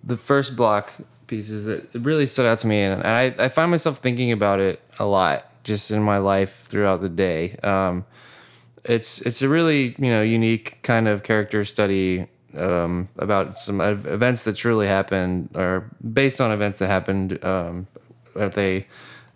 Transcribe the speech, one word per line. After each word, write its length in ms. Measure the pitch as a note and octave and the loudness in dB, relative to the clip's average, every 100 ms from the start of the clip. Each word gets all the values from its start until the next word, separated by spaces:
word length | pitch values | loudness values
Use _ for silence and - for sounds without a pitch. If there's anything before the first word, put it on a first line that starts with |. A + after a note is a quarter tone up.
the 140 | - A#2+ | -6 -8
first 380 | - C#3 C3+ B2 | 2 2 2 0
block 360 | A#2 G#2 - - - _ - | 2 2 -2 -18 -20 _ -10
pieces 380 | A2 G#2 G#2+ | -10 -8 -8
that 240 | G#2+ G2+ - | -6 -8 -8
really 320 | A#2+ B2+ D#3 C#3 | -6 -2 0 0
stood 180 | - | 2
out 140 | A#2+ A2+ | 2 4
to 80 | A2+ | 2
me, 140 | G#2 | 2
and, 220 | G2 F#2+ | 2 0
and 20 | F2 A#2 B2+ B2 | 2 2 2 2
I, 60 | |
I 40 | B2+ | 0
find 200 | D#3+ E3+ | 2 2
myself 280 | E3+ D#3+ C3+ | 2 0 -2
thinking 340 | B2+ A#2+ B2 | -2 0 0
about 260 | A2 G2+ G2 | 2 2 4
it 220 | F#2+ - _ - | 2 -2 _ -4
a 60 | G#2 | 0
lot 380 | G2 F2 C#2+ - _ | 2 2 0 -6 _
just 300 | - G#2 - | -4 -4 -2
in 100 | G#2+ | 0
my 160 | G#2 G2+ | 2 2
life 440 | G2 G2 G2 - - | 2 2 0 -6 -6
throughout 360 | G#2 G2+ F2+ | 0 0 0
the 60 | F#2+ | -2
day. 460 | E2+ F#2+ D#2+ F2+ - | 0 0 0 -4 -4
Um, 420 | G2+ G2 F#2 F2+ - - - - - - _ - | -2 0 0 -2 -8 -20 -20 -20 -20 -20 _ -14
it's, 360 | - A#2 A2+ - | -2 -2 -2 -4
it's 180 | A#2 A#2 | -4 -2
a 80 | C3+ | 0
really, 460 | D#3+ E3 D3 B2+ A#2+ | 2 2 2 0 -2
you 140 | C3 | 2
know, 120 | A2+ | 2
unique 580 | A2 A2+ A2+ A2+ - - | 2 2 2 0 -4 -10
kind 240 | - A2+ A2 | 0 2 2
of 160 | G#2 | 0
character 420 | - A2 G#2 G#2+ | 0 -2 0 -2
study, 600 | G2+ - G2+ G2 F#2+ F2+ - _ _ C#2+ | -2 0 0 2 0 -2 -4 _ _ -6
um, 520 | F#2 F2 E2+ F2 F#2+ - | -2 0 0 -4 -6 -6
about 380 | G2 G2+ D#2+ - | -2 0 -2 -6
some 240 | - G2+ | -6 0
ev-, 260 | G2 G2+ D2+ | 0 -2 -4
events 360 | G2+ B2 A#2+ | 0 0 0
that 140 | A2 G2+ | -4 -2
truly 320 | A#2+ A2 G2+ | 0 2 2
happened, 600 | G2 F#2+ G2 F2+ F2+ - | 2 2 -2 0 -2 -4
or 340 | D#2+ F2+ F#2 G#2 - A2+ | -4 -2 -2 -6 -12 -4
based 280 | A2+ C3+ C3 | 2 2 2
on 100 | A#2+ | 0
events 300 | G#2+ G#2 G2 | 0 -2 -2
that 80 | F#2+ | 0
happened, 560 | F#2+ F2+ G2 F#2+ F#2 | 0 0 -2 -2 -4
um, 420 | F#2 F#2+ E2+ F2 G2 - _ - _ - | -2 -2 -4 -8 -12 -18 _ -20 _ -4
at 220 | G2+ G#2 | -4 0
a, 260 | G2 F#2+ - - - - - | 0 -2 -6 -20 -20 -20 -20